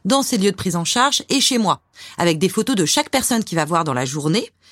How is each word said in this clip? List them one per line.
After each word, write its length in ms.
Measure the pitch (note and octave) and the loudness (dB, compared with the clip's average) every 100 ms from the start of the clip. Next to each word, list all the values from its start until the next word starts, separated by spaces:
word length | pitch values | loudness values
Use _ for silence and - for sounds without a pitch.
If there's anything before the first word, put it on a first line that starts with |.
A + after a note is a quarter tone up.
dans 200 | G3 C4+ | 0 0
ses 120 | - A#3 | 2 2
lieux 140 | G3+ | 0
de 60 | G3 | 0
prise 180 | F#3+ | -4
en 100 | E3+ | -2
charge 380 | E3 A#3+ C4+ C#4 - | -2 0 2 0 -2
et 120 | C4+ | 0
chez 180 | - B3 | 2 2
moi, 220 | G3 D3 _ - - - | 0 -2 _ -20 -14 0
avec 220 | F3 D#3+ | 0 2
des 80 | F3+ | 0
photos 260 | G#3+ A3 | 0 0
de 100 | A3 | 0
chaque 260 | D3+ - D4+ | 2 0 0
personne 340 | C4 - A#3 | -2 0 -2
qu'il 120 | - E3 | -2 -2
va 80 | |
voir 200 | D3+ E3+ | 0 0
dans 100 | D#3 | 0
la 100 | B2 | -2
journée, 460 | C3 D3 D3 F#3+ - _ _ | -2 -2 0 -2 -2 _ _